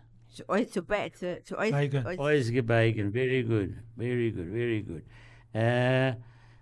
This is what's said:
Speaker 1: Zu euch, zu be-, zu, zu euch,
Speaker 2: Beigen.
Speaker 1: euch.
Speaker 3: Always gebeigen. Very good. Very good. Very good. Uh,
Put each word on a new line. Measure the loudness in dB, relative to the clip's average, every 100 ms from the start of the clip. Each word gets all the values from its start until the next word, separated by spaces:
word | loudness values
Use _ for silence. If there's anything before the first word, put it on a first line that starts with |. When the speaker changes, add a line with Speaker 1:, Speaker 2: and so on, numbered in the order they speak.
| -18 -20 -20
Speaker 1:
Zu | -14 -2
euch, | -2 0
zu | -4
be-, | -2 -4 -4
zu, | -8 -8 -8
zu | -8 -4
euch, | 0
Speaker 2:
Beigen. | 2 0 0 -2
Speaker 1:
euch. | -2
Speaker 3:
Always | 2 2 2
gebeigen. | 0 2 4 4 2 0
Very | 0 2 2
good. | 2 0 0 -6 -14 -8
Very | -2 0 0
good. | -2 -6
Very | -4 -2 -2
good. | -4 -10 -14 -20 -20 -20 -6
Uh, | 0 2 2 4 4 2 -2 -10 -20 -20 -18